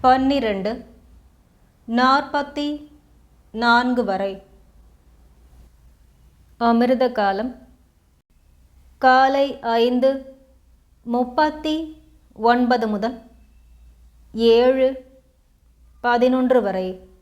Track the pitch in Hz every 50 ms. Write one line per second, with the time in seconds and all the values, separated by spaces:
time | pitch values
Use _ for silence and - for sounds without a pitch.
0 | - 254 254 262 262 269 285 277 240 220 202 196 190 208 233 254 - - - -
1 | _ - - - _ _ _ _ _ _ _ _ _ _ _ _ _ - 226 240
2 | 254 262 262 285 294 269 - 294 285 285 - 294 294 294 294 294 294 - - -
3 | _ _ _ _ _ _ _ _ _ _ - 220 233 240 233 240 247 254 254 240
4 | 233 196 190 190 196 196 196 190 - _ - - _ _ _ - - - _ _
5 | _ _ _ _ _ _ _ _ _ _ - - - - _ _ _ - _ _
6 | _ _ _ _ _ - _ _ _ _ _ _ 233 233 233 233 240 247 262 247
7 | 262 247 247 - 208 196 196 190 226 254 - - - - - _ _ _ _ _
8 | _ _ _ _ _ _ _ _ _ _ _ _ _ _ _ _ _ - _ _
9 | - 262 254 262 269 269 269 277 277 277 233 - - 233 233 233 233 247 247 247
10 | 247 269 269 269 - - - - - _ _ _ _ _ _ _ _ _ _ _
11 | _ 233 233 247 247 247 247 - 302 311 302 302 - 311 311 311 320 311 311 -
12 | _ _ _ _ _ _ _ - 220 233 240 247 247 233 247 240 220 214 214 202
13 | 196 233 262 226 - - - - - _ _ _ _ _ - - - - _ _
14 | - - _ _ - _ - 220 226 233 226 233 247 254 262 262 262 262 269 262
15 | - - - - _ _ _ _ _ _ _ _ _ _ _ _ _ - _ _
16 | - 240 240 240 240 254 254 262 254 247 254 247 214 202 185 190 185 185 185 -
17 | - - - _